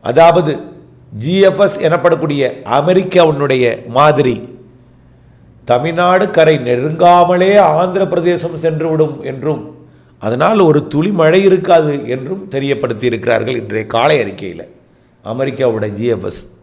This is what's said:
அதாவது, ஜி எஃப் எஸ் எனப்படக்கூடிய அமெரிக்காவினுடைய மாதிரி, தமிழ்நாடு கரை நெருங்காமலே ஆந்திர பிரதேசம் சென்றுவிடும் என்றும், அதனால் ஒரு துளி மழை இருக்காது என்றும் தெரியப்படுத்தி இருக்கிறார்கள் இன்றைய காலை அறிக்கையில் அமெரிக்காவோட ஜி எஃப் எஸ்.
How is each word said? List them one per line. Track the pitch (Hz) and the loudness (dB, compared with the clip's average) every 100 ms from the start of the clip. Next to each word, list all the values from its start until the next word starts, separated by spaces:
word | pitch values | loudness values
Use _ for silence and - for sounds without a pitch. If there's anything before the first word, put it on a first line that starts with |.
அதாவது, | - 127 165 180 156 147 - - - - _ 107 | 0 4 6 6 0 -6 -10 -20 -20 -20 _ -8
ஜி | 127 190 190 | -2 2 2
எஃப் | 190 196 | 4 0
எஸ் | - | 0
எனப்படக்கூடிய | 160 165 175 160 160 143 127 - 101 127 | -2 2 0 0 -2 -2 -2 -4 -2 -2
அமெரிக்காவினுடைய | 156 185 - 185 165 143 143 131 123 113 - | 2 0 2 2 2 2 0 0 0 -2 -4
மாதிரி, | 120 151 139 127 113 - - - _ _ _ _ _ _ _ - - - | 2 2 4 0 -2 -10 -20 -20 _ _ _ _ _ _ _ -20 -20 -2
தமிழ்நாடு | 123 156 165 175 185 202 | -2 0 0 2 2 2
கரை | 170 156 151 | 2 4 2
நெருங்காமலே | 120 123 147 160 175 175 175 180 185 202 175 156 | 0 -2 -2 2 4 6 4 2 4 4 4 2
ஆந்திர | 185 185 185 | -2 -2 -2
பிரதேசம் | 175 170 170 165 160 | 0 0 -2 -4 -4
சென்றுவிடும் | 165 156 160 160 156 135 | -4 -2 -2 0 0 -2
என்றும், | 131 135 139 151 151 - - _ _ _ | -10 -8 -6 -6 -10 -20 -20 _ _ _
அதனால் | 101 120 170 220 | -6 -2 0 2
ஒரு | 175 147 151 | 4 2 0
துளி | 147 175 190 | -4 -2 0
மழை | 156 180 | 2 4
இருக்காது | 196 185 185 170 151 143 113 | 4 2 4 2 2 -4 -6
என்றும் | 131 131 190 190 | -8 -8 -12 -8
தெரியப்படுத்தி | 135 139 135 123 110 | -6 -4 -4 -4 -2
இருக்கிறார்கள் | 120 113 113 113 110 117 | -2 -2 -2 -2 -2 -6
இன்றைய | 107 107 107 | -6 -8 -4
காலை | 113 135 151 | 0 2 0
அறிக்கையில் | 101 92 98 82 - _ _ _ _ _ - | -2 -6 -12 -12 -16 _ _ _ _ _ -12
அமெரிக்காவோட | 120 135 135 127 110 107 | -6 -6 -2 -2 -2 -6
ஜி | 101 120 | -4 -4
எஃப் | 107 98 | -4 -6
எஸ். | - - _ | -10 -14 _